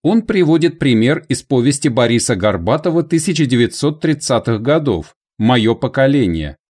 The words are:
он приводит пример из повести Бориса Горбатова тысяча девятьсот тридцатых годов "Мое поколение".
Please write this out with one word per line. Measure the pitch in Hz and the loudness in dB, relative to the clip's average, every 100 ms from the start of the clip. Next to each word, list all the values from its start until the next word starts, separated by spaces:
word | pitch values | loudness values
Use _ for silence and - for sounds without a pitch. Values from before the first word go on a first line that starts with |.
он | 151 226 | 2 0
приводит | 220 202 160 160 165 - | 0 0 2 2 0 0
пример | 143 113 117 156 - | 0 2 2 0 -4
из | 127 | -6
повести | - 131 123 139 147 | -2 0 0 0 -2
Бориса | 117 120 117 - 92 | 0 2 0 0 0
Горбатова | 104 98 82 151 175 165 | 0 0 -2 -2 0 -2
тысяча | 160 165 175 156 | -2 -2 -2 -2
девятьсот | 139 123 120 - 143 156 | 0 2 0 0 -4 -2
тридцатых | 160 151 - 120 117 110 | -4 -4 -2 -2 0 -2
годов | 120 160 143 87 - _ _ - | 0 0 0 -4 -6 _ _ -2
"Мое | 107 123 110 | 2 2 2
поколение". | 117 127 - 135 143 101 80 76 73 | 0 -4 0 0 2 0 -2 -6 -12